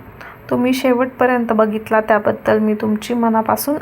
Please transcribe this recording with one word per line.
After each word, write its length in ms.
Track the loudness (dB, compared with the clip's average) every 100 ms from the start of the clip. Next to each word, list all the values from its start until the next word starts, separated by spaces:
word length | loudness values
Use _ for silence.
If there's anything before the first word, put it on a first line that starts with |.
| -20 -20 -20 -20 -4
तुम्ही 240 | 0 0
शेवटपर्यंत 720 | 2 2 2 0 0 0 0 0
बघितला 500 | 2 2 0 -2 -2
त्याबद्दल 580 | 2 0 0 -2 0 2
मी 140 | 2
तुमची 400 | 0 -2 -2 -2
मनापासून 640 | -2 0 0 0 -2 -2 -4